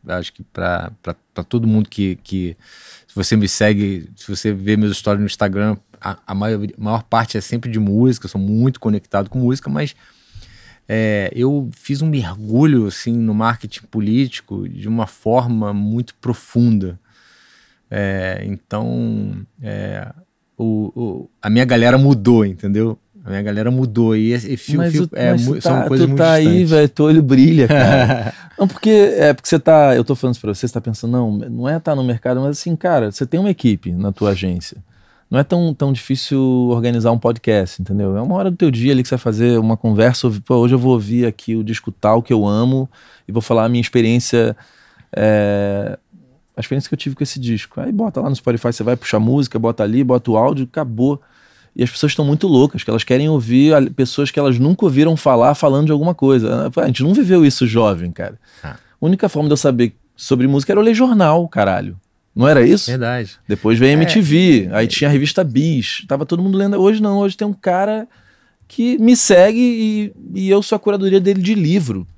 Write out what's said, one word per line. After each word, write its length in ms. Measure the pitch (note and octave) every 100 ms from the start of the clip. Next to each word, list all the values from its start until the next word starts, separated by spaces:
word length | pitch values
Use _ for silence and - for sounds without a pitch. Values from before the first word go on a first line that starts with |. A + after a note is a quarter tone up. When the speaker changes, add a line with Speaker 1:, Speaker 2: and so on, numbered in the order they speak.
| D#2+
Speaker 1:
Acho 240 | F2+ E2+
que 120 | -
pra, 480 | - - F2 F2 F2 G#2+
pra, 100 | - E2 _
pra 100 | -
todo 240 | E2+ A#2+ A2+
mundo 200 | G#2+ G#2
que, 280 | - G2 F2+
que, 320 | - F#2+ F2+ E2 _ - - - _
se 80 |
você 220 | - F#2 A2
me 120 | G2
segue, 640 | - G#2 G2+ G2+ F#2 D#2+ -
se 120 | -
você 180 | G2 G#2+
vê 220 | G2 G2 G#2+
meus 200 | G#2 G2
stories 220 | - G2+
no 60 | G2+
Instagram, 500 | - G2+ G2 G#2+ G2+ _ _
a, 160 | F#2+ G2 -
a 80 |
maior, 280 | G2 G#2+ G#2+ G#2+ -
maior 260 | G#2+ A2+
parte 340 | - A2+ A2+ G#2+
é 40 |
sempre 280 | - A#2+ A#2+
de 80 | A2
música, 460 | G2+ G#2 B2+ A#2+ -
eu 40 |
sou 100 | G2+
muito 380 | G2 G#2+ B2+ B2+
conectado 500 | A2+ G#2 _ G2+ F#2+
com 80 | B2+
música, 300 | B2 C3+ C#3+
mas, 260 | D3 D3+ - _ _ _ - - - - _ -
é, 440 | A2 A2 G#2 F#2+ -
eu 340 | C3 D3 B2+
fiz 280 | - - C#3
um 60 | D#3+
mergulho, 800 | D3 F2 F#2+ G#2+ A2+ D#3 C3 G#2
assim, 240 | - A#2+ A#2
no 180 | A2
marketing 520 | G#2+ A2+ A#2 G#2 - _
político 800 | A2 G#2 A#2+ C3 - _ G2 F#2+
de 200 | F2+ G#2
uma 180 | A2+ G#2+
forma 680 | - A2 B2 A#2+ A2+ G#2
muito 420 | G2+ G#2 A2+ A#2+ _
profunda. 840 | A#2+ A2+ - A#2+ A#2+ G#2+ F#2+ F2+ _ _ _ _ _ _ _ _ _
É, 520 | G#2 G2 G2 F#2 F#2+ G2+
então, 880 | G2 _ G#2 A#2 A#2+ A#2 G#2+ G2+ G2 G2+ _
é, 460 | A2+ G2+ G2 G2+ G2 D#3+ F3+ _ _ -
o, 340 | A2+ G#2+ G#2 -
o, 340 | A2+ F#2 - _
a 80 | -
minha 160 | - B2
galera 320 | B2 A#2 C3
mudou, 480 | C#3 B2 G2+ A#2 G2+
entendeu? 520 | F2+ G2+ G2+ A2+ G#2+ _ G#3
A 60 | C3
minha 120 | G2
galera 280 | G#2 G#2 A2+
mudou 460 | B2+ B2+ A2 A2+ A2
e, 180 | A2
e 240 | A#2+ G#2+ C3
fio, 200 | - D3+
Speaker 2:
Mas 140 | E3+
Speaker 1:
fio, 100 | D3+
Speaker 2:
o, 60 | E3+
Speaker 1:
é, 180 | - A#2+
Speaker 2:
mas 140 | A#2+ A#2+
Speaker 1:
mu-, 100 | D3+
Speaker 2:
tu 60 |
Speaker 1:
são 120 | - C3
Speaker 2:
tá, 60 | B2
Speaker 1:
coisas 180 | C3 C3
Speaker 2:
tu 40 |
Speaker 1:
muito 80 | C#3
Speaker 2:
tá 120 | E3
aí, 100 | D#3+ D#3
Speaker 1:
distantes. 240 | F3 E3+
Speaker 2:
velho, 200 | D#3 D3
teu 160 | - D3+
olho 160 | D#3
brilha, 460 | C#3 C3+ D3 D#3+ A#2
cara. 680 | D3 B2+ C3+ A#2+ B2 G#2+ - -
Speaker 1:
<laughs> 120 | -
Speaker 2:
Não, 80 | G3
porque, 220 | - A3
é, 440 | G#3+ G3+ - D3+
porque 140 | C#3+ -
você 100 | E3
tá, 380 | - D#3 C#3+ B2
eu 80 |
tô 120 | A#2+ C3
falando 180 | C3
isso 80 | A#2
pra 120 | G#2+
você, 140 | G2 B2
você 60 |
tá 80 | A#2
pensando, 300 | A#2 G#2+ A#2
não, 200 | B2 A#2
não 380 | G#2 A#2+ A#2 B2+
é 100 | E3
tá 160 | D#3+ C#3+
no 80 |
mercado, 380 | B2+ A#2 B2+ B2+
mas 160 | C#3 C#3+
assim, 160 | F3 D#3+
cara, 340 | F3+ D#3 G#2+
você 160 | - C3
tem 140 | E3
uma 100 | G3+
equipe 440 | F3+ A#2+ G2+ -
na 180 | F2 G2
tua 200 | G2 G#2
agência. 460 | F#2+ F#2+ F2 - - - _ _ _ _
Não 80 | B2+
é 40 | C#3+
tão, 280 | F3 E3+
tão 200 | C#3 C#3
difícil 460 | B2+ - C3+ - C#3 C3 B2+ B2
organizar 420 | A#2+ A#2+ A#2+ A#2
um 60 | A#2
podcast, 640 | A#2+ A#2 - G#2 F2+ -
entendeu? 360 | F#2+ G2+ G2 G2
É 40 |
uma 140 | B2 F3+
hora 160 | G3
do 60 | F3
teu 120 | E3
dia 220 | A#2 B2+
ali 100 | C3
que 60 | B2+
você 80 | B2+
vai 60 |
fazer 340 | A#2+ G#2+ A#2+ A#2
uma 180 | A2 A2
conversa, 500 | A#2 G#2 A#2+ B2 B2
ouvi-, 140 | G#2
"Pô, 140 | - B2
hoje 200 | A#2+ B2+
eu 40 |
vou 120 | B2+
ouvir 320 | B2 G2+ A#2+ A#2+
aqui 300 | G#2 - A2+
o 80 |
disco 260 | G#2+ A2+ -
tal 300 | - G#2+ A2+
que 120 | A2+
eu 120 | A#2 G2+
amo 440 | G#2 B2 C3 C3 _ - _ -
e 40 |
vou 100 | A2+
falar 220 | G#2+ A#2 A2+
a 40 |
minha 100 | A#2+
experiência, 760 | A2+ B2 A2+ A#2+ - A#2+ A2+ A2+ _ _ _ _ _ -
é, 800 | G#2+ G#2+ G2+ G2+ G2+ G2+ G#2 - _ _ _ _ _ -
a 20 |
experiência 300 | - C#3 -
que 40 | D3+
eu 20 |
tive 160 | C#3+ C3+
com 80 |
esse 160 | C#3+ -
disco." 400 | A#2+ A2 - -
Aí 120 | -
bota 260 | G#3 A3 -
lá 100 | C#3+
no 60 | C3+
Spotify, 380 | - A#2 A#2+
você 100 | A2+
vai 140 | A2 B2
puxar 220 | - G#2+
música, 380 | A2 C#3 C3 A2+
bota 260 | A2+ A2+
ali, 200 | G#2+ A#2
bota 280 | B2+ B2 B2+
o 40 | A2
áudio, 280 | B2+ C#3+ B2+
acabou. 520 | - C#3 A2+ C3 C#3+ _ _ _ _ _ -
E 80 |
as 60 | B2
pessoas 240 | - D3 -
tão 100 | C#3+
muito 220 | D#3 G3
loucas, 360 | C3+ C#3+ -
que 60 | -
elas 140 | A2+
querem 260 | - B2+ D3+
ouvir 460 | D3+ A2+ B2+ D3 D#3
a, 60 | B2+
pessoas 400 | - B2+ - C#3+
que 80 | -
elas 180 | C#3+ A#2+
nunca 260 | C#3 F#3
ouviram 320 | F#3+ C3+ D#3 D#3+
falar 380 | D3 A#2+ B2
falando 320 | C#3+ D3+ C#3 D#3
de 60 |
alguma 240 | D3 D#3+ E3
coisa. 560 | C3+ C3 A2 A#2+ C#3 E3
"Ah, 60 |
a 60 | -
gente 160 | B2
não 100 | C#3+
viveu 320 | A3 F#3+ F3+ D3
isso 220 | - B2
jovem, 440 | A2+ G#2+ F2+ F2
cara." 280 | - F2 - _ _
Speaker 1:
Ah. 80 | D3 - _ _
Speaker 2:
A 60 | D#3
única 240 | F#3+ G#3
forma 180 | D3+ D3+
de 60 |
eu 40 | D3
saber 360 | C#3+ B2 A#2+ _ _ _
sobre 320 | - B2+ C3+
música 260 | C#3 C3+
era 60 | G3+
eu 40 |
ler 120 | A3+ A3
jornal, 520 | B3+ A3 E3 D#3+ E3+
caralho. 480 | - G2 F#2+ G2 F#2 _ _ _ -
Não 120 | C3
era 180 | C#3 A#2+
isso? 240 | G3+ -
Speaker 1:
Verdade. 480 | B2+ A#2 B2 G#2 - -
Speaker 2:
Depois 300 | G#2 A2 A#2
veio 140 | C3
a 20 |
Speaker 1:
É, 40 | D3+
Speaker 2:
M 40 | E3
T 140 | A3
V, 480 | E3 D#3 F#3 C3 F#2
aí 140 | G2 A2+
Speaker 1:
é. 20 |
Speaker 2:
tinha 220 | - C#3+
a 20 |
revista 320 | C#3+ C#3+ -
Bis. 600 | E3 A#2+ D#3+ C#3 G#2 - -
Tava 180 | C#3 D3+
todo 160 | E3+
mundo 140 | F#3+ F#3+
lendo. 200 | G3+ G3+
Hoje 240 | F#3+ G#3+
não, 160 | G#3+ G3+
hoje 180 | G3+ F#3
tem 80 | G#3
um 60 |
cara 540 | G3 F#3+ F3+ G3+ A3 A#3 _ _ _ _ _ _
que 300 | - A#3 A#3+
me 180 | A3 B3
segue 440 | - F3+ G3 A3+
e, 540 | B3 A#3 A3 G#3+ G#3 - - F#3+
e 140 | F#3+
eu 120 | G3
sou 140 | G3+ G#3+
a 40 |
curadoria 400 | - G3+ G3 G3
dele 220 | F#3 F#3+
de 120 | F#3
livro. 540 | G#3+ D#3 F#3+ C3+ G2 E2+